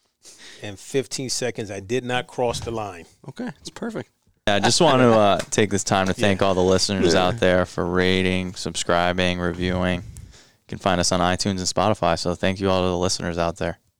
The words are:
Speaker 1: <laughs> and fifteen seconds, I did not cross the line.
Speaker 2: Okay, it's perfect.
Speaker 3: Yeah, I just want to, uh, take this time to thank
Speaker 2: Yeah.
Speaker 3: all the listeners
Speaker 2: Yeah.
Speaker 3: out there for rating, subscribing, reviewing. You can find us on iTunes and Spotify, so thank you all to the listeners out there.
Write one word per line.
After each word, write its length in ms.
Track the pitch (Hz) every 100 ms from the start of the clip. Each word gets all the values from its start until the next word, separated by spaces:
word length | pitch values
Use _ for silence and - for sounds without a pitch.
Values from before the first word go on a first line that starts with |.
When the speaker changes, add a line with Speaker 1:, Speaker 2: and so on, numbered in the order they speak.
| _
Speaker 1:
<laughs> 540 | _ - - - -
and 160 | 107 95
fifteen 500 | - 139 123 - 127
seconds, 420 | - 123 113 104
I 80 | 98
did 240 | 95 123
not 240 | 123 123 123
cross 320 | - 120 -
the 120 | -
line. 340 | 113 104 85 80 _ -
Speaker 2:
Okay, 200 | - 247 -
it's 100 | -
perfect. 400 | - 226 214 - _ _ _ -
Speaker 3:
Yeah, 80 | 101
I 40 |
just 220 | 104 -
want 200 | 170 131
to, 100 | 123
uh, 260 | 110 101 87 -
take 200 | - 104
this 140 | 101
time 240 | - 101 95
to 60 |
thank 280 | 92 104 95
Speaker 2:
Yeah. 60 | 98
Speaker 3:
all 60 |
the 80 | 90
listeners 500 | 92 92 - 98 92
Speaker 2:
Yeah. 140 | 87 90
Speaker 3:
out 120 | 90
there 260 | 92 90 90
for 200 | - 87
rating, 680 | 90 92 92 92 92 92 90
subscribing, 840 | 87 80 - 87 87 90 90 90
reviewing. 640 | 87 87 90 90 90 90
You 680 | - - - - _ _ _
can 100 | -
find 200 | 98 90
us 120 | 85
on 100 | 90
iTunes 360 | 87 90 101 92
and 20 |
Spotify, 580 | 90 - 95 107 87 82
so 160 | 90 87
thank 240 | 92 95
you 100 | 95
all 120 | 92
to 40 | 90
the 80 | 87
listeners 400 | 90 - 87 85
out 200 | 85 82
there. 220 | 87 - _ _